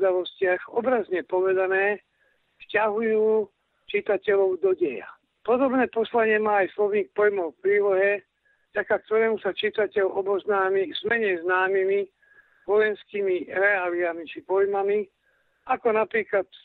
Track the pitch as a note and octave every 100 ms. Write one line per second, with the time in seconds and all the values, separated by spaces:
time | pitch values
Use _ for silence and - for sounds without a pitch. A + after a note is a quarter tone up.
0 | F#3+ F3+ E3+ - F#3 F3+ - A#3+ A3+ A#3+
1 | F#3+ F3+ - F#3 F#3+ F#3+ F#3 F#3+ G3+ G3+
2 | _ _ _ _ _ _ - G#3 A3 G#3+
3 | A3+ A3 A3 A3 G3+ _ _ _ - G3+
4 | G#3 G3 - G3 F#3+ F3+ F#3+ F#3 D3+ G#2+
5 | - - _ _ - B3 C4+ C4 A3+ A#3
6 | G#3+ A#3 A3 G#3+ G#3+ G3+ F3 - G#3 G#3
7 | F#3+ - G#3 G3 E3 - F#3+ G#3 G3+ F#3+
8 | G3+ G3+ - _ _ _ _ G#3 F#3+ G3+
9 | - A3 A3+ G#3 G3 - G#3 A3 G3+ G#3
10 | F#3+ G3 F#3+ G3 G#3+ G3 F#3+ G3 F3+ -
11 | - A#3 G#3 F3 F3 F#3 F#3+ G3 F#3+ G3+
12 | F#3+ _ _ _ _ _ - G#3 G#3+ G3+
13 | - G#3 G3 F3+ - F#3 G3+ G3 F3+ F3
14 | F3 E3 D3+ - - F#3+ G3 G3 G3 G#3+
15 | G3+ _ _ _ _ _ - B3+ A#3+ G#3+
16 | G#3+ A3+ G3 G3+ - -